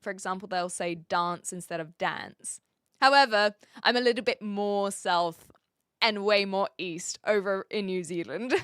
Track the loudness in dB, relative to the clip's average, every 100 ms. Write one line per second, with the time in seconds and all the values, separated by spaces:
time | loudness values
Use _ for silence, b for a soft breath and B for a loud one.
0 | -8 -8 -6 -8 -4 -4 -4 -4 -6 -6
1 | -2 -2 0 -4 -8 -12 -8 -8 -8 -4
2 | -4 -4 -10 -14 -14 -14 _ _ _ _
3 | 6 8 6 4 2 0 B B 2 4
4 | 4 2 0 -2 -4 -4 -2 0 -2 -2
5 | 0 2 2 -4 -18 -20 _ _ _ _
6 | 0 0 2 2 2 0 -2 _ -8 -8
7 | -10 -8 0 0 0 -4 -4 -6 -4 -4
8 | -4 -8 -6 -8 -2 -2